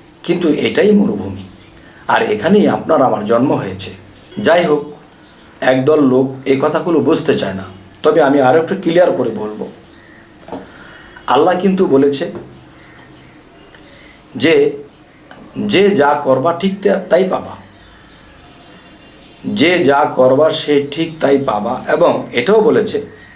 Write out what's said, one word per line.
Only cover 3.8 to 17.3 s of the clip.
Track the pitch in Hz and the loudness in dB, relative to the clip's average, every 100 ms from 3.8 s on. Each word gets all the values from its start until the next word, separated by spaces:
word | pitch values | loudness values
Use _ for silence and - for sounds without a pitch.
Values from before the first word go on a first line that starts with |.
| - - - - - - | -12 -16 -20 -20 -16 -4
যাই | - 175 160 | 2 2 2
হোক, | 147 143 - - - - - - - | -2 -4 -14 -20 -20 -20 -20 -20 -6
একদল | 131 131 135 156 | 0 2 2 4
লোক | 135 127 131 - 135 | 4 2 0 -2 -2
এই | 135 | 0
কথাগুলো | 151 160 180 160 | 0 -2 -2 0
বুঝতে | 123 165 - 107 | 2 0 0 -2
চায় | 98 | -4
না, | 95 - - - - | -8 -12 -18 -20 -4
তবে | 151 165 | 0 2
আমি | 139 143 | 4 4
আরও | 127 160 | 4 2
একটু | 165 190 | 0 -4
ক্লিয়ার | 175 165 - | 0 2 2
করে | - 117 | 0 -2
বলবো। | 104 107 107 - - - - - - - - - - - - - - - - - | -4 -8 -10 -14 -16 -20 -20 -20 -20 -20 -20 -16 -16 -16 -20 -20 -20 -20 -12 -2
আল্লাহ | 127 156 - | 0 2 2
কিন্তু | 196 185 165 | 0 0 2
বলেছে | 135 139 - 170 - - - - - - - - - - - - - - - - - - - - 123 | 2 2 0 -6 -10 -16 -20 -20 -20 -20 -20 -20 -20 -20 -20 -20 -20 -20 -20 -20 -20 -20 -20 -16 -2
যে, | 156 147 147 - - - - - - - - 135 | 2 2 2 -2 -14 -20 -20 -20 -20 -20 -14 -8
যে | 104 151 202 131 | -2 2 2 2
যা | 143 151 | 2 0
করবা | - 131 160 | 0 0 0
ঠিক | 170 196 190 | -2 -4 -2
তা-, | 202 190 - | -2 -2 0
তাই | 170 | 0
পাবা, | 190 | 0